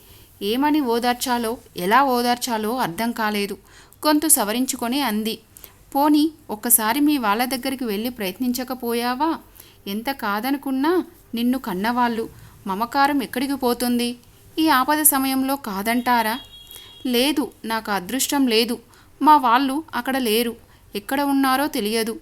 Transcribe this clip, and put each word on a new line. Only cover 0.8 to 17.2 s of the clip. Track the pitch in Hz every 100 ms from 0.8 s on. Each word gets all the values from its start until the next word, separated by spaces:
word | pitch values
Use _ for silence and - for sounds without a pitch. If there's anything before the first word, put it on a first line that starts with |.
ఓదార్చాలో, | 262 233 240 247 262 240 226 240 - -
ఎలా | 180 233
ఓదార్చాలో | 277 247 240 240 254 220 214 254
అర్థం | 214 170 233
కాలేదు. | 233 214 208 202 196 - - - - 302
గొంతు | 302 320
సవరించుకొని | 285 202 233 254 247 233 269
అంది, | 269 214 220 220 _ - - - -
"పోనీ | 269 302 302 311 - -
ఒక్కసారి | 208 240 233 214 262
మీ | 294 294
వాళ్ళ | 220 208
దగ్గరికి | 247 262 262 269
వెళ్ళి | 240 202 233
ప్రయత్నించకపోయావా? | 247 196 190 247 247 254 254 233 233 240 254 320 294 - - - - -
ఎంత | 202 233
కాదనుకున్నా | 277 214 202 254 277 277 262 294 359 - - -
నిన్ను | 233 240 262
కన్నవాళ్ళు, | 233 185 214 247 240 226 226 - - - 208
మమకారం | 190 233 277 277 294
ఎక్కడికి | 208 247 269 277
పోతుంది? | 247 240 247 240 240 240 - - - -
ఈ | 320
ఆపద | 269 262 302
సమయంలో | 302 285 269 262 262 269
కాదంటారా?" | 254 190 220 240 247 240 220 254 - - - - - - 262
"లేదు, | 240